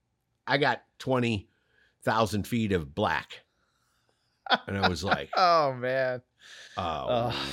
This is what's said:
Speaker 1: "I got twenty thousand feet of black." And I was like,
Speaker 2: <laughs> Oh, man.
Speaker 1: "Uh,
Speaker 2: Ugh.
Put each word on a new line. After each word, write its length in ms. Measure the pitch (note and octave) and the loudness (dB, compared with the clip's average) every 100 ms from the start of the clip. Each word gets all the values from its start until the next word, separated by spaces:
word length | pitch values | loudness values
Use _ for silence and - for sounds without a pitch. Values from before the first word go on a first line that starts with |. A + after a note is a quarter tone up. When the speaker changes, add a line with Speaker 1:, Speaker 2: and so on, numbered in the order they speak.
| _ _ _ _ - | _ _ _ _ -2
Speaker 1:
"I 100 | C#3 | 2
got 240 | C#3+ A2+ _ - | 2 0 _ -10
twenty 500 | - C3 A#2+ G#2+ - _ _ _ _ _ | 0 2 2 0 -4 _ _ _ _ _
thousand 420 | - A2+ G#2+ G#2+ F#2 | 0 2 2 0 -2
feet 260 | A#2+ A2 | -2 2
of 220 | F#2 C#2+ | 0 -2
black." 460 | D2 G#2 D2 - - _ _ _ _ _ _ _ _ _ _ - G#3+ - | -2 0 0 -4 -16 _ _ _ _ _ _ _ _ _ _ -2 -2 0
And 120 | G2 | -2
I 100 | G2 | 0
was 160 | E2+ | 0
like, 240 | F#2 F2+ C#2+ | -2 -2 -2
Speaker 2:
<laughs> 40 | - | 2
Oh, 380 | F3+ E3+ C#3+ | 4 4 2
man. 480 | B2+ B2 C3 B2+ B2+ - _ - - - - | -2 -4 -2 -2 -4 -10 _ -20 -20 -14 -6
Speaker 1:
"Uh, 40 | F2 D#2 B1+ | -4 -4 -2
Speaker 2:
Ugh. 280 | A#2+ A#2+ G#2 C#2 | 0 0 -4 -6